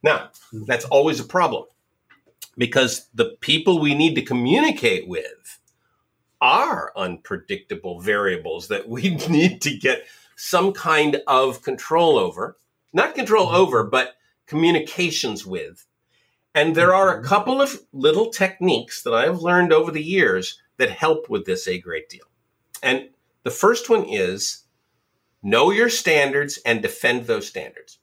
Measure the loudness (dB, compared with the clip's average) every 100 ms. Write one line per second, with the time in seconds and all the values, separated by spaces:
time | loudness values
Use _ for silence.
0 | 2 0 -4 -20 _ -16 -4 -4 2 2
1 | 4 0 -2 0 0 -2 -10 _ _ _
2 | _ _ _ _ -20 -4 -2 2 0 -2
3 | -12 -2 -2 -2 -2 0 2 2 2 2
4 | 2 2 -2 -2 2 2 2 2 -2 -2
5 | -4 -10 -10 -16 -20 -20 _ _ _ _
6 | _ _ _ _ 2 2 2 -2 -8 -6
7 | -6 -8 -10 -12 _ -10 _ -12 -10 -8
8 | -2 0 0 -2 -6 -10 -6 -8 -6 -4
9 | -2 -2 0 4 4 2 -6 -4 -2 -4
10 | -6 -20 _ _ -2 0 0 -2 0 2
11 | 2 0 0 2 2 -2 -8 -8 -2 2
12 | 4 4 2 -4 -10 -12 _ _ _ -2
13 | -2 -2 0 2 4 4 4 2 0 -2
14 | -2 -8 _ _ _ 0 2 2 0 -4
15 | -4 -2 -6 -8 -8 -10 -10 -16 _ _
16 | _ _ _ _ _ 0 0 2 4 4
17 | 4 2 0 0 0 0 0 -2 _ 0
18 | 2 2 0 -2 -4 0 0 0 -4 -10
19 | -2 0 0 0 2 2 6 4 2 -4
20 | -4 0 2 0 -4 -12 _ _ -2 0
21 | 0 0 -2 -6 -4 -6 -4 -8 -6 -12
22 | -12 -20 _ _ _ _ _ -6 -2 -2
23 | -4 _ _ _ -10 0 2 0 0 0
24 | 0 -2 -2 -4 -8 -10 _ _ _ _
25 | _ _ _ _ 0 4 4 4 2 0
26 | 2 2 2 0 -4 -4 -2 -2 -2 -2
27 | 0 0 -2 -4 -4 -12 -12 -16 -20 -20